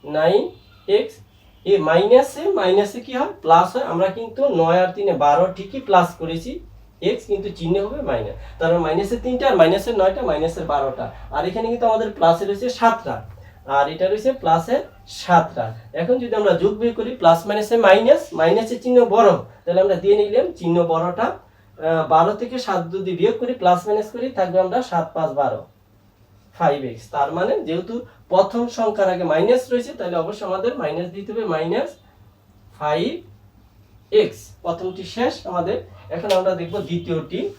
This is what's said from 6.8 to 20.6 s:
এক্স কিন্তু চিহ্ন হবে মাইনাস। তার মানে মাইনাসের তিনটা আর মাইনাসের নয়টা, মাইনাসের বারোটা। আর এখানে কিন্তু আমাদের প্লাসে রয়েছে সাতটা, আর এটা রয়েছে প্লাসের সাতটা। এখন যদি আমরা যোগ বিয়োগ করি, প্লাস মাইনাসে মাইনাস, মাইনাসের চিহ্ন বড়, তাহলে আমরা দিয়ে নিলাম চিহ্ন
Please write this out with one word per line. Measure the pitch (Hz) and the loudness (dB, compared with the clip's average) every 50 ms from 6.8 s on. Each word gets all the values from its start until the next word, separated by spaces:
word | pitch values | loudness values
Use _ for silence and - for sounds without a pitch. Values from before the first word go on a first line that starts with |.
| - _ _ _ - 190 | -20 _ _ _ -2 -2
এক্স | 240 - - - | -2 -2 -4 -6
কিন্তু | 202 190 202 202 170 - | -6 -4 -4 -8 -10 -8
চিহ্ন | 165 165 180 202 202 | -4 -2 0 0 -2
হবে | 214 262 302 269 - | -4 -6 -8 -6 -4
মাইনাস। | 254 - 107 101 - - - - - - | -4 -4 -4 -8 -10 -14 -16 -18 -8 -4
তার | 170 165 170 | 0 2 2
মানে | 175 165 | 2 2
মাইনাসের | 156 156 180 202 196 240 233 - | 0 0 -2 -2 -2 -4 -4 -4
তিনটা | 247 254 247 277 269 | -4 -4 0 2 2
আর | 226 180 | 4 4
মাইনাসের | 165 160 185 202 196 247 226 202 | 4 4 2 0 -2 -4 -2 0
নয়টা, | 185 190 190 185 170 - | 0 0 0 -2 -4 -4
মাইনাসের | 156 147 160 165 160 165 160 147 143 | -4 -2 -4 -4 -6 -6 -6 -4 -2
বারোটা। | 143 - - 127 - - - - - - - 135 | -2 -2 -4 -6 -8 -10 -12 -12 -16 -18 -8 -6
আর | 143 156 185 | -4 -4 -4
এখানে | 185 226 226 226 233 | -4 -4 -4 -4 -4
কিন্তু | 233 240 226 | 0 0 0
আমাদের | 220 220 226 214 - - | 2 0 -2 -4 -4 2
প্লাসে | 165 165 170 165 202 | 4 4 4 4 0
রয়েছে | 196 202 196 240 247 247 - | -6 -4 -4 -4 -6 -4 2
সাতটা, | 240 226 220 - - - - - - - - - - - - - - - 139 | 2 2 2 2 -6 -8 -8 -8 -10 -14 -20 -20 -20 -20 -20 -20 -10 -2 0
আর | 139 143 151 160 | 0 0 0 -2
এটা | - 180 190 | -2 -2 0
রয়েছে | 208 220 214 254 262 - - | 0 0 0 -2 -2 0 0
প্লাসের | - 170 165 - - 240 294 - - - - - - - - - | 2 2 2 2 0 -2 -2 -2 -6 -16 -20 -20 -20 -16 -14 -2
সাতটা। | - 175 165 165 - - - 113 117 - - - - - | 4 4 4 4 2 -6 -8 -8 -8 -8 -14 -18 -12 -6
এখন | 165 170 - 254 254 240 | -6 -2 0 0 -2 0
যদি | 233 220 220 | -2 -2 0
আমরা | 208 196 170 170 180 | 2 2 2 2 2
যোগ | 214 208 214 | 0 0 0
বিয়োগ | 233 233 233 - | -2 -2 -2 -2
করি, | 208 240 254 - | -6 -6 -6 2
প্লাস | 180 165 165 165 - 202 | 4 4 4 4 2 -4
মাইনাসে | 208 214 214 208 233 233 220 | -4 -4 -2 0 0 4 6
মাইনাস, | 196 190 214 226 247 302 339 - - - 156 | 6 6 6 8 6 4 4 4 -8 -2 2
মাইনাসের | 160 170 196 226 226 220 247 233 - | 2 4 4 2 0 -2 -6 -6 -2
চিহ্ন | 247 247 247 233 - 190 | 4 6 6 6 6 4
বড়, | 226 226 202 170 - - - - - _ | 6 6 6 6 4 -2 -10 -18 -12 _
তাহলে | 170 180 185 190 | -2 2 2 2
আমরা | 202 190 - - | 2 2 0 4
দিয়ে | 196 202 214 | 2 4 4
নিলাম | 208 202 208 247 - - - | 4 2 2 0 0 0 -6
চিহ্ন | - | -6